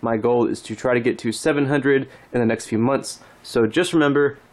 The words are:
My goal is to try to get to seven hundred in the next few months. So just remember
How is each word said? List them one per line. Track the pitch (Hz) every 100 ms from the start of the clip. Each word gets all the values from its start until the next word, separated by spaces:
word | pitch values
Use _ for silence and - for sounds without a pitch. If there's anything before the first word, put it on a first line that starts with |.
My | 117 113
goal | 117 120 120
is | -
to | - 110
try | 131
to | 123
get | 117 -
to | 117
seven | 107 160 147 139
hundred | 147 135 139 127 - -
in | 123
the | 113
next | 113 -
few | 110
months. | 120 135 - - - -
So | - 123 110
just | 147 180
remember | 165 147 139 139 135 -